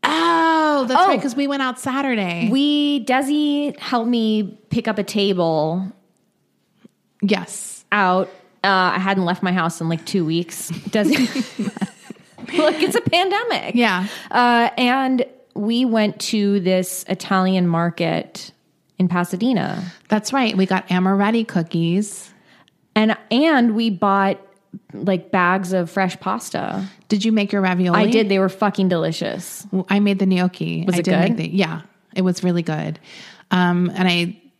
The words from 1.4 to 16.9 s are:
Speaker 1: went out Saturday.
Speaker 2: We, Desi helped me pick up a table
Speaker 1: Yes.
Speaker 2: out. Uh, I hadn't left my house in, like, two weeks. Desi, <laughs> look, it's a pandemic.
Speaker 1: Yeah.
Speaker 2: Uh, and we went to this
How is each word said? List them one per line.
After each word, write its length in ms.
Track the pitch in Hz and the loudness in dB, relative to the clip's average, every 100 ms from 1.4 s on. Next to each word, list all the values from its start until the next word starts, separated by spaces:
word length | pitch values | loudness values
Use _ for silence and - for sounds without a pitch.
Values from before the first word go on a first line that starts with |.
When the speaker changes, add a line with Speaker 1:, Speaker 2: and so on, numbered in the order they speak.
| 277 | -2
Speaker 1:
went 140 | 277 | -2
out 160 | 262 247 | -4 -4
Saturday. 680 | 277 262 277 233 180 170 220 | -6 -4 -2 -2 -2 -2 0
Speaker 2:
We, 540 | 262 285 294 294 285 233 | 2 2 2 0 -2 0
Desi 720 | 254 277 294 294 285 294 - | 0 2 0 0 0 -2 -6
helped 280 | - 240 226 | -4 -2 0
me 480 | 240 220 214 190 - _ | 0 2 0 -2 -8 _
pick 180 | 240 233 | -4 -2
up 100 | 208 | -4
a 60 | |
table 880 | 202 - 202 180 165 160 156 175 190 - _ _ _ _ _ _ _ _ - _ _ _ | -4 0 0 2 2 2 0 -2 -6 -12 _ _ _ _ _ _ _ _ -20 _ _ _
Speaker 1:
Yes. 640 | 202 190 175 - - - _ | -2 -2 -4 -12 -14 -16 _
Speaker 2:
out. 360 | 208 190 185 190 - _ _ | 0 2 2 0 -8 _ _
Uh, 320 | 196 190 185 190 | 2 2 2 0
I 40 | |
hadn't 260 | 190 190 175 | 0 0 0
left 180 | 180 | 0
my 80 | 185 | 0
house 300 | 180 165 - | 0 -2 -2
in, 80 | 165 | -4
like, 160 | 165 - | -4 -2
two 180 | 202 156 | -2 0
weeks. 460 | 165 175 - - | -2 -4 -10 -10
Desi, 460 | 170 - 220 208 294 | -10 -4 0 2 2
<laughs> 1400 | 247 269 - - 196 - 196 - - - _ - - 339 | 0 -2 -8 -6 -8 -6 -8 -8 -20 -20 _ -20 -4 0
look, 240 | 302 311 | 2 2
it's 140 | 359 466 | 0 0
a 60 | |
pandemic. 760 | - 339 381 403 480 - - 240 | 0 0 0 -2 -2 -4 -2 2
Speaker 1:
Yeah. 320 | 233 180 196 - - | 4 2 -2 -8 -2
Speaker 2:
Uh, 380 | - 240 233 233 - | 2 4 4 2 2
and 480 | 247 262 262 254 - - _ - | 0 2 0 0 -2 -8 _ -6
we 300 | 208 233 254 | -2 0 2
went 340 | 220 214 202 | 2 0 -2
to 400 | - 214 202 202 | -2 0 2 2
this 440 | 180 185 180 | 2 0 0